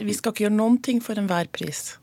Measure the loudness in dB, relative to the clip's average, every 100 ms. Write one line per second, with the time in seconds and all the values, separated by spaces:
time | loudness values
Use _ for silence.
0 | -4 -2 -2 0 2 4 4 4 2 -2
1 | 0 -2 0 0 -2 -4 -6 -8 -10 -14